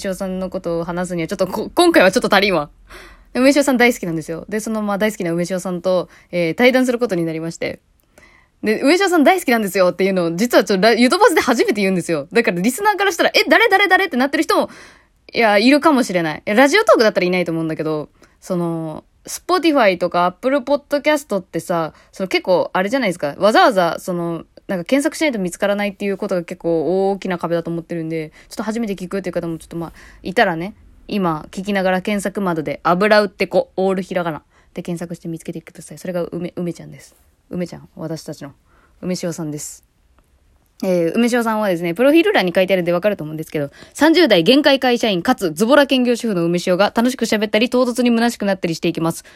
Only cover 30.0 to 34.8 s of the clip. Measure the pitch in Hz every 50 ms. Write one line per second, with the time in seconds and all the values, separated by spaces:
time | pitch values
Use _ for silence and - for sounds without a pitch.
30 | - - - - - - 185 247 226 190 165 160 170 202 - _ - - - _
31 | _ - - 208 185 170 160 156 - - - 202 185 202 202 196 185 185 185 185
32 | 180 214 208 202 - 202 196 214 202 180 170 160 143 147 143 - - 156 175 180
33 | 208 214 214 208 208 202 - - 196 185 - 185 - - _ - 190 196 190 190
34 | 185 - 185 180 170 170 151 - - _ _ _ _ _ - -